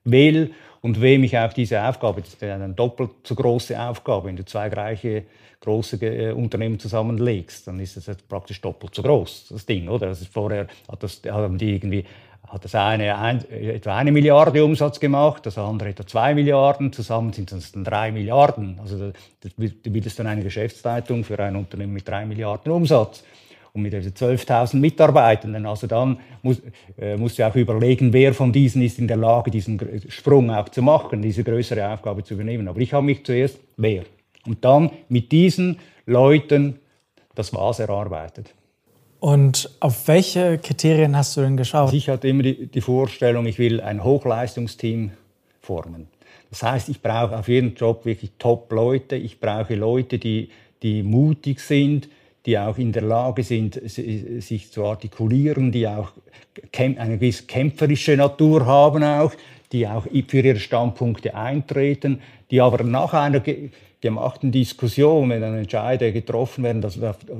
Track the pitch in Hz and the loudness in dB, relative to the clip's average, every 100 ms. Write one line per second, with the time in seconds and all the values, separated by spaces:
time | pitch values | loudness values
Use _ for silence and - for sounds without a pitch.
0 | - 127 147 160 160 - - _ - 107 | 2 6 6 4 0 -6 -20 _ -4 2
1 | 127 135 127 120 113 - 113 110 110 127 | 4 6 4 0 -2 -2 -4 -2 -2 -2
2 | 113 98 - - 104 98 98 95 120 - | -4 -4 -10 -14 -10 -8 -8 -4 -4 -2
3 | 123 - - 117 123 120 - 113 120 117 | -8 -10 -10 -2 0 0 -4 -8 -8 -8
4 | - 107 92 90 92 107 104 107 104 113 | -4 -4 -4 -10 -10 -8 -6 -6 -8 -8
5 | 120 107 104 _ _ _ - 110 113 117 | -6 -6 -8 _ _ _ -4 -4 -4 -6
6 | 113 117 110 120 117 - 113 110 110 110 | -6 -4 -6 -4 -6 -4 -4 -6 -6 -4
7 | 110 113 120 104 82 - - 92 95 98 | -2 -2 -2 -2 -8 -16 -16 -12 -12 -14
8 | 90 98 _ 101 - 98 95 82 - - | -14 -16 _ -12 -12 -12 -12 -12 -14 -6
9 | 120 143 87 - _ 110 - 104 85 113 | 0 0 0 -12 _ -14 -6 -6 -4 -4
10 | 98 87 92 - 104 104 98 - - - | -4 -8 -10 -8 -6 -6 -8 -14 -20 -14
11 | 101 - - 104 104 92 107 98 101 98 | -14 -12 -8 -6 -4 -2 -2 -4 -4 -6
12 | 92 - _ _ - 98 92 110 101 110 | -8 -16 _ _ -18 -16 -6 -2 0 0
13 | 104 101 113 123 - 113 107 113 107 101 | -2 -2 -2 -4 -6 -10 -8 -6 -4 -2
14 | 143 147 147 143 156 143 151 156 147 - | 2 4 8 8 8 6 4 4 0 0
15 | 147 139 147 143 - 101 104 107 107 95 | 0 2 2 2 -8 -8 -6 -6 -6 -10
16 | 98 113 123 147 143 139 139 143 139 - | -6 0 2 2 2 4 4 2 -4 -6
17 | 110 113 117 104 92 95 82 101 92 107 | -6 -4 -4 -6 -10 -12 -14 -10 -6 -4
18 | 110 110 101 127 143 120 101 90 104 98 | -4 -4 0 4 4 2 -8 -12 -10 -10
19 | 98 95 - _ 98 - 110 - - 107 | -10 -12 -20 _ -16 -6 -6 -6 -6 -6
20 | 104 - 110 107 95 92 113 - 120 120 | -6 -8 -6 -6 -6 -6 -8 -6 -6 -6
21 | 113 120 110 104 101 98 98 - 101 101 | -4 -6 -6 -6 -6 -6 -8 -10 -10 -10
22 | - 101 107 107 110 107 - 170 160 143 | -8 -10 -8 -8 -8 -6 -4 0 4 4
23 | - - _ _ _ - _ 104 104 101 | 2 -4 _ _ _ -20 _ -8 -6 -6
24 | 95 95 123 123 - 120 120 139 147 - | -8 -4 -2 0 0 0 2 2 2 4
25 | 156 143 117 110 110 107 107 104 120 113 | 6 6 6 4 0 -8 -8 -8 -4 0
26 | 131 127 - - 123 123 - - - - | 0 -2 -8 -6 -2 -2 -4 -20 -20 -10
27 | 104 104 117 - 110 117 120 110 120 127 | -6 -4 -4 0 0 2 2 2 2 4
28 | 127 120 139 - 131 120 135 131 123 117 | 4 6 6 4 2 4 4 4 0 0
29 | 120 113 113 120 120 110 98 107 107 107 | -2 0 4 2 2 -4 -4 -6 -6 -10
30 | - - - 143 120 110 104 - 127 156 | -12 -6 6 6 6 0 -2 0 4 4
31 | - 113 107 101 120 117 113 110 101 107 | 2 -4 -2 -2 -2 -2 -2 -4 -4 -6
32 | 107 101 101 101 110 120 98 87 123 143 | -8 -8 -8 -8 -6 -6 -6 -4 -2 0
33 | 143 139 - 123 139 - _ - 110 98 | 0 0 -2 0 0 -4 _ -4 -2 -2
34 | 85 _ _ _ - 113 127 139 160 - | -6 _ _ _ -10 0 4 6 4 -2
35 | - 123 117 156 185 175 180 170 - _ | -2 -2 2 4 4 4 -2 -4 -12 _
36 | - 120 131 151 143 147 143 131 _ _ | 0 4 6 6 4 2 2 -4 _ _
37 | _ _ _ - 107 - 98 117 110 101 | _ _ _ -10 -8 -4 -2 -2 -4 -4
38 | 104 82 78 - 110 _ _ _ _ _ | -6 -10 -12 -16 -20 _ _ _ _ _
39 | _ _ - 143 139 127 - - 156 113 | _ _ 2 6 4 2 -4 -4 -2 -2
40 | - 160 190 180 180 165 - - 156 160 | 4 4 4 0 0 0 -4 -2 2 4
41 | 156 143 139 - 135 135 123 151 139 139 | 4 2 0 0 0 0 0 2 2 2
42 | 143 131 135 135 131 131 127 - 110 127 | 0 -2 0 2 2 -2 -6 -6 -2 0
43 | 135 - 123 120 117 110 120 113 98 104 | 0 0 0 2 -2 0 0 0 -4 -2
44 | 101 139 131 113 120 - 117 - 117 113 | 2 2 2 -2 -4 -6 -10 -6 -6 -4
45 | 107 95 _ _ _ _ - 87 82 82 | -6 -10 _ _ _ _ -10 -10 -10 -16
46 | 80 _ _ _ _ - 117 131 - 139 | -20 _ _ _ _ -8 -4 -4 -4 -6
47 | 113 113 117 110 107 123 127 - 117 113 | -4 -2 -2 -2 0 2 2 0 -2 -2
48 | 117 104 101 - 120 117 - 110 117 135 | -4 -6 -10 -4 0 0 0 -2 0 0
49 | 135 131 113 - 110 104 110 107 110 123 | -2 -8 -8 -6 -4 -4 -4 -2 0 -2
50 | 127 120 135 110 104 - _ _ 113 107 | -2 -4 -4 -4 -6 -14 _ _ -4 -2
51 | 101 113 147 151 - 135 - 143 143 147 | 0 2 2 0 -4 -6 0 2 2 0
52 | - _ _ _ - 107 101 104 123 110 | -4 _ _ _ -2 -2 0 -2 -2 -2
53 | 107 113 127 127 117 113 107 - 110 - | -2 -2 -2 -4 -4 -2 -4 -6 -12 -10
54 | 117 107 110 117 - 110 - - 101 107 | -8 -8 -8 -12 -8 -10 -10 -6 -6 -6
55 | 110 - 110 127 147 147 131 120 110 104 | -10 -6 0 2 2 0 0 0 -2 -4
56 | 98 - _ _ _ - - - 131 131 | -10 -14 _ _ _ -20 -14 -2 -2 -2
57 | 113 110 123 - - - 147 - 151 147 | -4 0 0 -2 -6 -2 -2 0 0 2
58 | - 143 143 143 156 156 123 139 147 151 | 2 4 4 4 4 6 6 6 6 6
59 | 147 147 156 - - - _ 127 110 110 | 2 2 0 -2 -14 -20 _ -4 -2 -4
60 | - 143 - 135 131 113 - 120 120 - | -2 -2 0 4 4 2 0 0 0 -2
61 | 120 110 113 104 113 143 135 143 139 143 | -4 -2 -6 -6 -6 -6 -4 -2 0 0
62 | 139 135 - - _ 127 123 117 120 127 | -2 -4 -6 -20 _ 4 4 4 0 0
63 | 175 165 143 139 - 147 147 - _ _ | 0 0 2 0 0 -6 -10 -18 _ _
64 | 117 110 - - 135 127 123 - 120 120 | -4 -4 -4 -2 0 0 0 -2 -4 2
65 | 147 160 131 117 110 110 104 113 110 127 | 4 4 2 0 -2 -4 -4 -4 -2 0
66 | 120 107 110 113 123 - 120 110 104 90 | 0 -2 -4 -4 -4 -4 -4 -2 -4 -6
67 | 110 101 - 113 | -8 -8 -12 -14